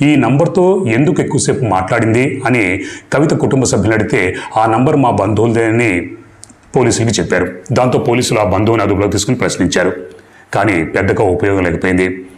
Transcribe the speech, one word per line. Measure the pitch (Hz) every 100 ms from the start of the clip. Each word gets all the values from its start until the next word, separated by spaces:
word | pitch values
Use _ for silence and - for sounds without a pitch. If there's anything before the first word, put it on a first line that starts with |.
ఈ | 143 147
నంబర్తో | 117 143 165 185 180 202 190
ఎందుకు | 220 156 170
ఎక్కువసేపు | 120 135 - 117
మాట్లాడింది | 113 92 92 117 110 117 139 - 117
అని | 127 92 95 - - -
కవిత | 135 151
కుటుంబ | 131 117 131
సభ్యులు | 117 120 98
అడిగితే, | 110 104 120 90 - - 110
"ఆ | 113
నంబర్ | 110 135 147
మా | 127
బంధువులదే" | 101 98 104 117 113
అని | 113 113 117 90 - - - - - - - 135
పోలీసులకి | 120 110 113 107
చెప్పారు. | 87 90 90 - -
దాంతో | - 123 135
పోలీసులు | 120 120 123 113
ఆ |
బంధువుని | 104 95 107 113
అదుపులోకి | 101 95 104
తీసుకుని | 101 113 127
ప్రశ్నించారు. | 90 - 90 95 90 - - - - - -
కానీ | 104 104 87
పెద్దగా | 78 - 98 101
ఉపయోగం | 101 87 101 98
లేకపోయింది. | 90 85 92 92 92 92 -